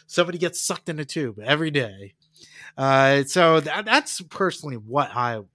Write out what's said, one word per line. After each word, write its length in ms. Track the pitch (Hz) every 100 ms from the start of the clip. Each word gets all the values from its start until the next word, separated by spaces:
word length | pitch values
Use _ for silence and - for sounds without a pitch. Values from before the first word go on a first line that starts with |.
| -
somebody 300 | - 175 180
gets 220 | 170 170
sucked 280 | - 180 -
in 100 | 156
a 60 |
tube 340 | 143 165 135 101
every 320 | 107 151 160
day. 440 | 147 117 98 98 _ _ _ - - - -
Uh, 480 | 135 135 135 139
so 340 | 139 185 170 160
that, 260 | 151 165
that's 360 | 214 254 302 -
personally 560 | 170 - 190 - 151 123
what 340 | 107 131 139
I 280 | 123 120 113 95